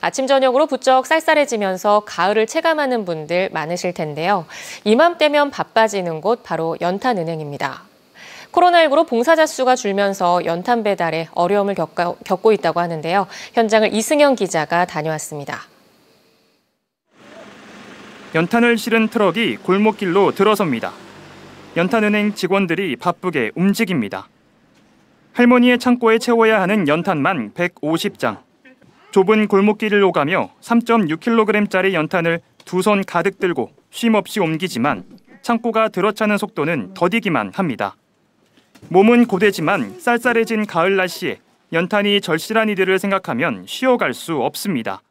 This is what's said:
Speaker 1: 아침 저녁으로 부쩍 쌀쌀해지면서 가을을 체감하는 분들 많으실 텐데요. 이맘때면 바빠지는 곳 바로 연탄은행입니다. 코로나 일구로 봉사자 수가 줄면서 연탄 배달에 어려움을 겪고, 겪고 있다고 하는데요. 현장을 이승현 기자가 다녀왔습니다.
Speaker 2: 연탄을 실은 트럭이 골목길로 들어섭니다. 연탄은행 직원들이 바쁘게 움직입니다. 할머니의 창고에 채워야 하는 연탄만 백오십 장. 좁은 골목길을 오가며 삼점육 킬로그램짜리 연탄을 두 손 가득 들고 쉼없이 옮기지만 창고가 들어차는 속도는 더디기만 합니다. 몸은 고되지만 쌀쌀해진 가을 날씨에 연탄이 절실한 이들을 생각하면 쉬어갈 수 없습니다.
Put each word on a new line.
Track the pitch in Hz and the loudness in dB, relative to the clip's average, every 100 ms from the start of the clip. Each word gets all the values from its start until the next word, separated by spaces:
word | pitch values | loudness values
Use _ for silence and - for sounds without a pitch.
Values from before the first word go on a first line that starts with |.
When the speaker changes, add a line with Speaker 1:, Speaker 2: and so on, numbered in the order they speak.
Speaker 1:
아침 | 170 - 262 | -2 -2 2
저녁으로 | 277 262 254 302 | 4 4 2 0
부쩍 | 254 - 262 254 | 0 2 2 2
쌀쌀해지면서 | 320 320 311 285 226 196 185 208 208 | 0 2 2 2 -2 -2 -2 2 2
가을을 | 208 - 185 208 220 | 0 -2 0 2 0
체감하는 | 320 330 311 277 240 190 | 0 0 0 0 -2 -4
분들 | 160 151 175 190 | -8 -2 -2 -2
많으실 | 160 151 175 139 | -4 -6 -4 -4
텐데요. | 131 156 147 170 202 160 - - - | -4 -6 -4 -2 -2 -4 -16 -16 -8
이맘때면 | 208 226 339 339 302 294 285 | 0 4 4 4 0 2 0
바빠지는 | - - - 220 202 175 160 | -2 -2 0 2 0 -4 -4
곳 | 170 233 | -2 -2
바로 | - 160 165 165 | -4 -4 -4 -4
연탄은행입니다. | 170 190 262 214 160 160 151 143 135 131 - _ _ - - - - | -4 -2 -2 -2 -4 -6 -8 -8 -8 -8 -20 _ _ -20 -20 -20 -4
코로나 | - 359 349 | 2 4 4
일구로 | 311 285 | 4 4
봉사자 | 320 226 247 320 311 | 2 0 2 4 2
수가 | - 254 254 | 0 0 0
줄면서 | 202 196 202 196 175 180 | 0 0 0 0 0 2
연탄 | 170 170 185 240 | 0 -4 -2 0
배달에 | 214 190 170 156 160 | 0 0 -2 -2 -6
어려움을 | - 175 202 202 | -2 0 2 0
겪고, | 190 156 - 175 - | -2 -4 -2 -4 -4
겪고 | - 185 220 | -4 2 2
있다고 | 208 170 165 | 2 0 -2
하는데요. | 175 165 156 190 190 - - | -4 -4 -2 -2 -2 -8 -6
현장을 | - 226 220 214 | 0 2 2 2
이승현 | 208 220 302 285 | 0 0 2 4
기자가 | 254 185 170 147 170 | 2 -2 -2 0 0
다녀왔습니다. | 180 165 151 156 - 151 143 127 - _ _ _ _ _ _ _ _ _ _ _ _ _ _ _ - - - - - - - - - - - | 0 -2 -4 -6 -8 -12 -10 -12 -14 _ _ _ _ _ _ _ _ _ _ _ _ _ _ _ -20 -20 -20 -20 -20 -20 -20 -20 -20 -20 -6
Speaker 2:
연탄을 | 160 170 233 240 233 | -4 0 2 2 2
실은 | - 226 220 | 0 0 0
트럭이 | - 202 175 214 104 | 2 0 0 -4 -4
골목길로 | - 190 214 214 190 180 185 | -2 2 2 0 -2 2 2
들어섭니다. | - 202 214 185 117 92 - - - - - - - - - | 2 2 2 0 -2 -6 -12 -20 -20 -20 -20 -20 -20 -8 -4
연탄은행 | 180 226 214 208 208 | 0 0 0 0 -2
직원들이 | 208 175 196 190 165 196 117 | -4 -2 0 0 -2 -4 -4
바쁘게 | 180 170 190 147 110 | -4 -4 -4 -2 -4
움직입니다. | - 190 196 226 170 104 95 - _ _ _ _ _ _ _ _ _ _ | 0 0 0 -2 -2 -4 -8 -14 _ _ _ _ _ _ _ _ _ _
할머니의 | - 240 247 247 247 | 2 4 6 4 2
창고에 | 247 247 226 226 | 2 2 2 2
채워야 | 233 233 220 220 | 2 2 4 2
하는 | 180 214 151 | 2 0 2
연탄만 | 156 175 165 143 180 107 | 0 0 0 0 -2 -6
백오십 | - 175 _ 147 160 202 - | -6 -6 _ -4 -2 -4 -4
장. | 123 98 _ _ - _ _ _ - | -6 -6 _ _ -20 _ _ _ 0
좁은 | 196 190 214 214 | 2 4 2 4
골목길을 | 196 208 208 220 208 | 4 4 2 0 4
오가며 | 196 180 143 180 101 _ | 4 2 0 -2 -4 _
삼점육 | - 233 233 233 170 160 | 0 0 2 2 2 -2
킬로그램짜리 | - 226 214 208 208 185 190 | 0 0 2 0 0 0 0
연탄을 | 180 151 185 170 165 _ _ | 0 -2 -2 -2 -4 _ _
두 | - 180 | -6 -2
손 | 185 202 | 2 0
가득 | 190 175 180 196 | 0 -2 -2 -2
들고 | 190 165 110 _ _ | -4 -2 -6 _ _
쉼없이 | - 233 214 196 220 | -4 0 0 0 -4
옮기지만 | 170 160 175 - 135 107 - - _ - | -2 -2 -6 -2 -2 -2 -8 -20 _ -16
창고가 | - 233 233 220 220 | -4 -2 0 0 0
들어차는 | 202 196 208 214 208 | 0 -2 0 -2 -2
속도는 | 208 - 147 160 95 | -4 -4 -4 -4 -6
더디기만 | - 175 226 202 143 101 | -2 -2 0 -2 -2 -4
합니다. | - 185 117 101 - _ _ _ _ _ _ _ - - | -4 -4 -4 -6 -8 _ _ _ _ _ _ _ -20 0
몸은 | 170 214 240 233 | 4 6 6 4
고되지만 | 190 208 196 160 190 107 - | 2 0 0 -2 -2 -4 -6
쌀쌀해진 | - 233 247 233 226 226 208 | -2 0 0 0 0 -2 -2
가을 | 170 180 196 | 0 0 0
날씨에 | 185 - 160 101 _ _ _ | -2 -4 -6 -8 _ _ _
연탄이 | 160 180 208 202 202 | -4 0 0 2 0
절실한 | 196 170 - 220 220 | 0 -4 0 0 0
이들을 | 196 185 190 | 0 0 0
생각하면 | 202 196 - 117 160 101 90 | 0 -2 -2 -4 -4 -4 -10
쉬어갈 | - 262 247 160 | -4 0 0 0
수 | 123 - 156 | -4 -6 -4
없습니다. | 127 - 202 147 110 95 _ | -4 -4 -6 -4 -6 -10 _